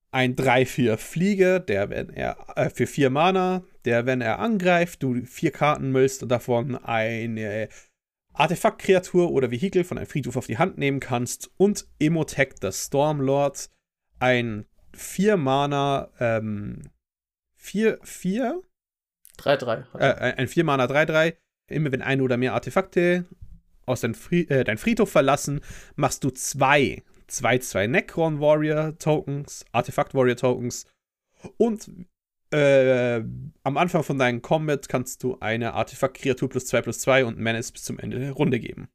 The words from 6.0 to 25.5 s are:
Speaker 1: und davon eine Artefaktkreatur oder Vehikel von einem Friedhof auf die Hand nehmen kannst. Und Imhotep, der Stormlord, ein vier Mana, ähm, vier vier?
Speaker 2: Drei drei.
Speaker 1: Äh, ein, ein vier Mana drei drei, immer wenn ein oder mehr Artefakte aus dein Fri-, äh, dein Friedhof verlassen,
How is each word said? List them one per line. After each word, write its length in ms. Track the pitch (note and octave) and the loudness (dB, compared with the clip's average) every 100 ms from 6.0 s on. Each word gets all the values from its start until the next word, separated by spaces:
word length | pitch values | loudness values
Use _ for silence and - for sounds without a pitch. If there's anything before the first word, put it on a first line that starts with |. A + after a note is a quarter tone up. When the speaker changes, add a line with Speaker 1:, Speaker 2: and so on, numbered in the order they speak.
| C3+ - | 2 2
Speaker 1:
und 80 | A#2+ | -2
davon 460 | A#2+ - A#2+ B2+ B2 | -2 0 -2 -2 -6
eine 920 | - A2+ A2+ A#2 A#2 A2 G#2+ G#2+ G#2+ - _ _ _ _ _ | -4 -2 -2 -2 -6 -6 -6 -6 -6 -10 _ _ _ _ _
Artefaktkreatur 1000 | - D#3 F3 A3 G#3+ - F#3 F3+ F3+ F3 | 0 2 4 0 0 2 2 4 2 4
oder 200 | - B2+ | 2 0
Vehikel 340 | A#2+ F#3+ F#3 | 0 0 0
von 140 | F3 A#2+ | -2 -4
einem 80 | - | -6
Friedhof 300 | D3+ B2 B2 | -6 -4 -4
auf 100 | - | -4
die 100 | A2 | 0
Hand 220 | F#3 - | 0 0
nehmen 220 | C#3 C3+ | -2 -2
kannst. 500 | - A#2+ B2 - - - | -2 -4 -4 -8 -10 0
Und 280 | G3+ G#3 - - | 2 2 -8 -2
Imhotep, 600 | D#3 E3 D3+ - C3+ - | 0 2 -2 0 -2 -2
der 120 | G2 | -6
Stormlord, 960 | - - C#3 D3 D3+ C3+ C#3 C#3+ - - _ _ _ _ - | -6 -4 0 0 0 2 2 0 -2 -16 _ _ _ _ -2
ein 460 | B2+ B2 A#2+ G#2 G#2+ _ - | 2 2 0 -6 -12 _ -20
vier 420 | - - - G3+ G3+ | -18 -12 0 2 4
Mana, 760 | C3 C3+ C#3+ C#3+ C#3 C#3 - - | 2 2 2 0 0 -2 -4 -4
ähm, 680 | A#2+ A2+ G#2+ G#2 G2+ - - _ _ _ _ _ _ | 0 0 -2 -6 -8 -12 -16 _ _ _ _ _ _
vier 440 | _ - F#3+ A3 - | _ -8 0 0 0
vier? 600 | - - F3+ G3+ B3 F4 - _ _ _ _ _ _ - | -10 -10 -6 -2 -4 -6 -10 _ _ _ _ _ _ -8
Speaker 2:
Drei 200 | - C#3+ | 0 0
drei. 260 | A#2+ A2+ C3 - | 0 -6 -8 -2
Speaker 1:
Äh, 160 | C#3 | 0
ein, 200 | - A#2+ - | 0 -2 -4
ein 100 | B2 | -4
vier 160 | - | 0
Mana 220 | D#3+ C#3 B2 | 0 2 2
drei 180 | C#3 | 2
drei, 320 | D#3 D#3 E3 E3 _ _ - | 2 2 0 -2 _ _ -8
immer 240 | C#3 D3+ | -4 -2
wenn 100 | B2+ | -2
ein 180 | A2+ C3+ | -2 0
oder 160 | C3 A#2+ | 0 0
mehr 180 | B2+ | 0
Artefakte 680 | A2 - F#3+ F#3+ - F3 F3+ F3+ - - - _ _ - | -2 -2 -2 0 0 2 2 -2 -14 -20 -20 _ _ -6
aus 140 | B2+ | -4
dein 120 | A#2 | -2
Fri-, 320 | A#2 - F3 E3 | -6 -2 0 2
äh, 140 | C3+ | 0
dein 140 | A#2+ A2 | 0 0
Friedhof 320 | - A#3 G#3 | 0 2 4
verlassen, 500 | G#3 C#3 C#3+ - | 4 4 2 0